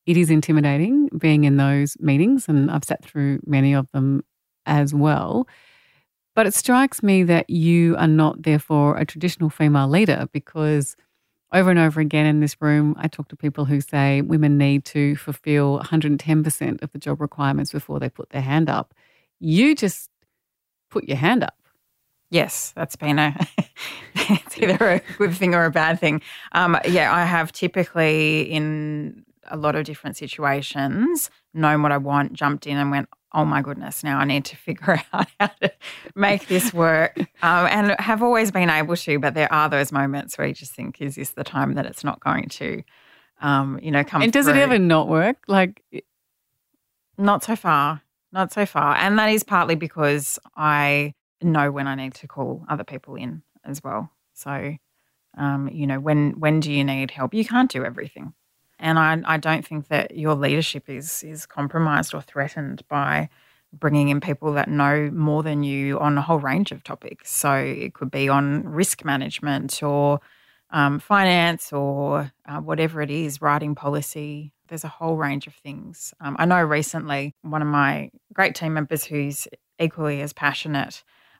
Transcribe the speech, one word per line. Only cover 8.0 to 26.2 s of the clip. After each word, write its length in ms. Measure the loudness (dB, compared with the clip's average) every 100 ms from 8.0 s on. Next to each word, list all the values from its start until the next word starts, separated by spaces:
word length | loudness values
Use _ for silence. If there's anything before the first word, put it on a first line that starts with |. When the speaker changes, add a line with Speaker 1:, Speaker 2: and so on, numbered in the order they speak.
| 4
Speaker 1:
not, 360 | 6 4 2
therefore, 540 | 2 2 2 2 4 2
a 80 | -2
traditional 440 | -2 -4 0 -2
female 380 | 2 4 4 4
leader, 400 | 4 4 2 -2
because 640 | -8 -8 -4 0 0 -2 -8 _ _ _ _ _
over 160 | 2 6
and 100 | 6
over 220 | 4 2
again 240 | 0 2 4
in 160 | 4
this 160 | 2 0
room, 340 | 2 4 4 0
I 100 | -4
talk 220 | -6 -14
to 80 | -6
people 280 | -6 -4 0
who 140 | 0
say 420 | 0 0 2 2
women 360 | 2 2 4 4
need 260 | 4 2 0
to 300 | 0 0 0
fulfill 640 | -6 -10 0 2 2 0
a 40 |
hundred 280 | 0 0 2
and 80 | 0
ten 240 | 2 2
percent 380 | 2 -2 -4 -6
of 100 | -8
the 80 | -10
job 220 | -8 -6
requirements 500 | -6 -4 -2 0 -2
before 300 | -6 -8 -6
they 80 | -8
put 220 | -10 -12
their 100 | -6
hand 280 | -2 0 0
up. 240 | -2 -6 _ _ _ _ _
You 360 | 0 4 4 4
just 340 | -2 -4 -16 _ _ _ _ _ _ _ _
put 160 | -10 -6
your 120 | -2
hand 240 | 2 2
up. 140 | 0 -8 _ _ _ _ _ _ _
Speaker 2:
Yes, 420 | -2 0 -4 -10 -8
that's 200 | -10 -6
been 220 | -2 0
a, 180 | 0 0 -4 -4 -6 -6
<laughs> 340 | -16 -16 -14 -8
it's 400 | 0 0 0 -4
either 280 | 0 2 4
a 140 | 2 0 -2
good 160 | -2
thing 220 | 0 2 2
or 100 | 2
a 60 |
bad 280 | 2 0 2
thing. 220 | 0 0